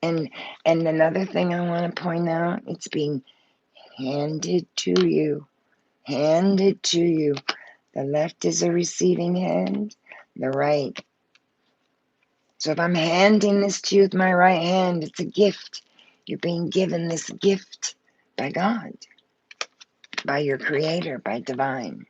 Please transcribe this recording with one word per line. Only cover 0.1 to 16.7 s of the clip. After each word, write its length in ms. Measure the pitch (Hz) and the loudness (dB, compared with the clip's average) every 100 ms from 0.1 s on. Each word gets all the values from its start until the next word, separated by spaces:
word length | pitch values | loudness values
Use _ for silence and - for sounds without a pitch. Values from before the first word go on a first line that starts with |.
| 165 156 - - - - | -2 -4 -8 -16 -4 2
and 220 | 165 165 | 2 2
another 380 | 160 160 175 190 | 2 2 2 -2
thing 280 | 175 180 | -2 0
I 140 | 175 175 | 0 -2
wanna 240 | 170 175 | -2 -2
point 380 | - 175 170 170 | -4 -4 -2 0
out, 340 | 165 170 175 - | 0 -2 -4 -6
it's 200 | 165 - | -10 -6
being 360 | - 147 147 - _ _ _ _ _ - - | -4 -2 -2 -6 _ _ _ _ _ -20 -10
handed 680 | 131 143 147 156 170 180 - - | -6 -4 -4 -4 0 -2 -2 -8
to 300 | - 180 180 | 0 2 4
you. 400 | 151 156 147 147 _ _ _ _ _ - | 2 0 -4 -8 _ _ _ _ _ -8
Handed 760 | 139 151 160 190 196 196 202 | -2 2 4 4 4 2 2
to 160 | - 170 | -2 2
you. 340 | 170 160 151 139 - - - - _ | 2 2 2 -2 -4 -10 -10 -20 _
The 100 | - | -8
left 420 | 139 147 160 - 175 | -4 -2 -2 -2 -2
is 180 | 165 | 0
a 80 | 175 | 0
receiving 640 | 170 170 - 180 165 170 175 | 0 -2 0 0 2 0 0
hand, 600 | 180 170 190 202 208 - _ - - - | 0 0 0 -2 -6 -10 _ -20 -20 -8
the 140 | 127 | -4
right. 480 | 135 143 151 135 - - _ _ _ _ _ _ _ _ _ _ _ _ _ _ _ | -2 0 0 -2 -8 -18 _ _ _ _ _ _ _ _ _ _ _ _ _ _ _
So 120 | - | -4
if 80 | 151 | 0
I'm 160 | 170 180 | 0 2
handing 680 | 160 175 196 214 208 202 | 2 4 6 6 4 2
this 200 | 202 185 | 2 -2
to 120 | - 196 | 0 4
you 60 | |
with 100 | 196 | 4
my 200 | 185 185 | 4 2
right 280 | 180 180 180 | 6 6 6
hand, 420 | 170 185 185 175 | 2 2 2 0
it's 160 | 156 - | -4 -6
a 60 | 196 | -6
gift. 560 | - 202 - - - _ _ - _ - | 2 2 2 -12 -20 _ _ -20 _ -12
You're 140 | - | -6
being 300 | 175 170 | -4 -4
given 380 | 170 | -2